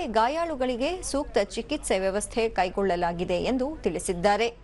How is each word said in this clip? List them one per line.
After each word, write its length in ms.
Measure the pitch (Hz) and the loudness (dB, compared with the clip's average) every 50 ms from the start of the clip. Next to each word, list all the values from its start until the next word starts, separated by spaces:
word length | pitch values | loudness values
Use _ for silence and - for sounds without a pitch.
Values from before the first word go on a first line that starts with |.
| 349 247 208 220 | -2 0 2 4
ಗಾಯಾಳುಗಳಿಗೆ 720 | 220 254 302 330 339 330 302 247 254 254 247 220 262 311 359 370 - - | 4 4 2 0 -2 -2 -2 -2 -2 -2 0 0 0 -2 -2 -2 -4 -4
ಸೂಕ್ತ 280 | - 277 294 - - 226 208 - - | -2 -2 -2 0 2 2 2 0 -2
ಚಿಕಿತ್ಸೆ 420 | 233 220 - 302 302 - - 214 190 190 | -6 -6 -4 -4 -4 0 0 0 2 2
ವ್ಯವಸ್ಥೆ 400 | 190 190 208 202 - - 233 226 226 226 196 | 2 0 0 -4 -2 -2 0 0 0 2 0
ಕೈಗೊಳ್ಳಲಾಗಿದೆ 800 | 180 185 185 202 196 190 175 175 175 170 175 170 180 175 180 175 170 190 254 | 0 0 0 0 0 2 2 2 0 0 0 0 -2 0 0 0 0 0 0
ಎಂದು 160 | 262 254 294 320 - - | 0 0 -2 -4 -2 -2
ತಿಳಿಸಿದ್ದಾರೆ. 600 | 202 170 180 - - 180 175 170 208 202 208 233 233 233 - | -2 -2 -2 -2 -4 -2 2 4 4 4 4 2 0 -2 -6